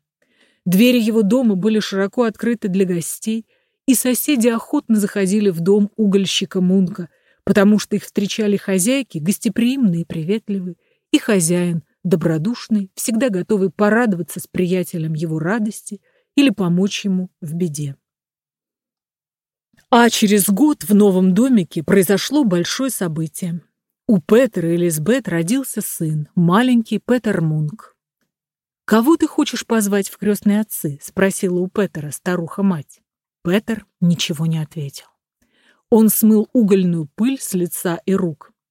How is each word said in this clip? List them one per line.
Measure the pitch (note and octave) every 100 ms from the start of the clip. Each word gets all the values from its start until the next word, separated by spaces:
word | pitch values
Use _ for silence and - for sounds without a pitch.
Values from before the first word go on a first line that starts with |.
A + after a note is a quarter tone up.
| _ _ _ _ _ _ F3
Двери | F#3 B3 B3
его | A3 A3+
дома | G3 B3 A#3+ F#3
были | G#3 G#3+
широко | - F#3+ G3 -
открыты | A3+ G#3+ A#3 A#3 G#3
для | F#3 F#3
гостей, | F3 - - A3 A3+ - _ _ _ -
и | A#3+
соседи | B3+ A#3+ - C#4+ A#3
охотно | A3+ - D4 - G#3+
заходили | G3 G#3 F#3+ G#3+ G3+
в | E3
дом | E3+ G#3 G3+ -
угольщика | G#3 G3 F#3+ - F#3+ G3
Мунка, | F3+ G3 F3+ - F3 _ _ _
потому | - G3+ G3+ G#3
что | - G#3
их |
встречали | - - G3 - G#3 G3
хозяйки | - F#3+ F#3+ C#4 B3 D#3+
гостеприимные | D#3 G3+ A3+ G#3 A#3 C#4 A3 E3+
и | E3
приветливые, | E3 D#3 G#3+ - G3 F3+ E3+ _ _ _
и | -
хозяин | - F3+ D#3+ F3 F3 E3+ - _
добродушный, | F3+ E3+ - D#3 F3+ A#3+ - G#3+ F#3+ -
всегда | - A3+ B3+
готовый | F#3+ F3 G#3+ F#3
порадоваться | - G#3 A3 B3 F3 E3+ -
с | -
приятелем | - F3+ F#3 F3 F3 D#3+
его | D#3 E3 D#3
радости | D#3+ A#3 G#3+ - - G3+ _ _ _ -
или | C#4
помочь | G3+ F3+ F3 G3 - G3+
ему | F#3 F3+ _
в | D#3+
беде. | E3+ F3+ D3 D3 C3+ _ _ _ _ _ _ _ _ _ _ _ _ _ _ _ _ _ _ -
А | A#3 A#3
через | - G#3+ G#3 F#3
год | G3 D4+ D4
в | - G3+
новом | G#3 F#3 F#3+
домике | F#3 C4+ A#3 E3 F3
произошло | D3+ G3 F3 G3 - D4
большое | A#3+ F3 E3+ - C4+
событие. | - F3+ D#3 D#3+ - F3+ E3+ - _ _ _ -
У | G3+
Петера | - G#3+ C4 F#3+ E3
и | F3
Лизбет | F3 D#3 D3+ C4 G#3
родился | E3+ E3+ C4 B3+ A3
сын, | - - D#3+ D3+ D3 -
маленький | E3+ F#3+ B3+ A#3+ A3 G#3
Петер | - B3 A3+ F#3+
Мунк. | D#3+ D#3 D3+ A3 - _ _ _ _ _ _ _ _ _ -
«Кого | G#3+ A#3+ E4
ты | D#4
хочешь | - D4 A#3 -
позвать | A3+ G3+ G3+ G3
в | -
крестные | G#3 G#3 G#3 G#3
отцы?» | A3 - D#3 C#3+
спросила | - - F#3+ - F#3+ F3+
у | F#3
Петера | - G3 E3 D3
старуха-мать. | - F3+ F3+ E3 - G3 E3 - _ _ _ _ _
Петер | E3+ G3 A3+ A3 - -
ничего | F3 E3+ - D3+ E3
не | D#3+
ответил. | D3+ E3 C#3 - - _ _ _ _ _ _ _ -
Он | A3 A3
смыл | - A3 G#3+ -
угольную | B3+ G3+ F#3+ F3+ E3+ D3+
пыль | - A#3 C4+
с | -
лица | F#3 F3 - F#3 E3+
и | - F#3+
рук, | F3+ D3 - _ _